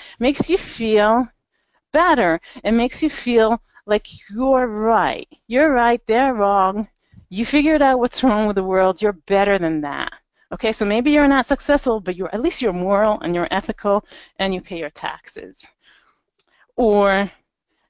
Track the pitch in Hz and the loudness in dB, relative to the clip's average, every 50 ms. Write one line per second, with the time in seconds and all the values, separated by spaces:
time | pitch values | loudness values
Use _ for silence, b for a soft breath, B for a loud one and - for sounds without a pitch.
0 | B B B B 233 277 277 - - - 349 - - - - - 226 220 214 208 | B B B B -2 -2 0 -2 -2 -2 -2 -4 -4 -6 -10 -6 -2 2 2 4
1 | 208 214 226 247 247 - _ _ _ _ _ _ _ _ _ _ _ _ - 311 | 4 4 2 0 -2 -4 _ _ _ _ _ _ _ _ _ _ _ _ 0 2
2 | 349 359 302 247 190 175 320 339 B B B 247 B 208 226 233 240 254 - - | 2 4 2 2 2 2 0 -2 B B B -8 B 0 0 0 0 -2 -4 -4
3 | 320 294 - - - 247 240 226 220 220 233 226 _ b b b b 208 208 214 | -4 -4 -4 -6 -4 0 2 2 4 2 0 -2 _ b b b b -2 -2 -2
4 | - - - - - - 202 233 262 269 262 254 254 233 208 214 214 226 226 196 | -2 -6 -20 -20 -20 -12 -8 -2 0 2 2 2 0 -2 -4 -2 0 2 2 2
5 | 165 131 - 82 - - - - _ - 233 262 311 311 262 240 233 240 240 233 | 2 0 -2 -6 -10 -16 -20 -20 _ -2 0 2 2 2 2 2 2 2 0 0
6 | _ - 220 247 277 269 247 214 202 196 202 196 190 190 196 214 208 - _ _ | _ 0 0 2 2 0 0 0 0 2 2 2 2 0 0 -4 -8 -8 _ _
7 | b b b b - - 180 208 233 - 277 302 285 320 311 277 277 269 262 247 | b b b b -20 -12 -8 -6 -4 0 0 2 2 4 4 4 4 4 2 2
8 | 240 247 - - 254 254 208 214 214 208 196 196 190 190 185 190 185 185 180 - | 0 -2 -2 0 2 2 2 2 0 0 -2 -2 -2 0 2 2 2 2 0 0
9 | 214 208 196 - _ - 196 196 202 202 196 185 165 160 160 151 147 143 139 139 | -2 -4 -4 -4 _ 0 0 2 2 2 2 0 0 -2 -2 -4 -6 -6 -8 -8
10 | - - - - _ _ _ _ _ - 175 - - 220 220 - 214 202 214 233 | -8 -10 -12 -16 _ _ _ _ _ -14 -8 -4 -4 -4 -2 -2 -2 -2 0 0
11 | 247 302 294 294 285 277 277 262 - - 277 - - - 285 285 - 254 226 220 | 0 2 2 4 4 4 2 2 0 0 -2 -2 0 0 0 0 0 -2 -4 -2
12 | 165 185 180 175 185 160 - 214 262 370 - - 254 202 180 180 180 196 202 196 | -4 -6 -6 -6 -8 -8 -6 -4 -4 -4 -2 -2 -2 -2 -2 -2 -2 0 0 2
13 | 220 214 214 - - 170 175 175 170 - 185 196 - - - - - 202 202 208 | 2 0 0 -2 -4 -4 -4 -4 -4 -4 -4 -6 -6 -6 -8 -4 -2 -2 -2 -2
14 | - B B B B B B - 196 190 190 180 - - 190 165 151 151 - - | -4 B B B B B B -6 -6 -4 -6 -6 -10 -12 -12 -12 -12 -12 -12 -12
15 | - - 160 156 - - - - - 92 - - - - _ _ b b b b | -12 -12 -12 -14 -18 -20 -20 -18 -18 -18 -20 -20 -20 -20 _ _ b b b b
16 | b b b b b b _ _ b b b b b b _ - 247 214 208 202 | b b b b b b _ _ b b b b b b _ 0 2 2 4 4
17 | 202 196 190 196 202 185 - _ _ _ _ _ _ _ _ _ _ | 4 2 2 0 -2 -4 -8 _ _ _ _ _ _ _ _ _ _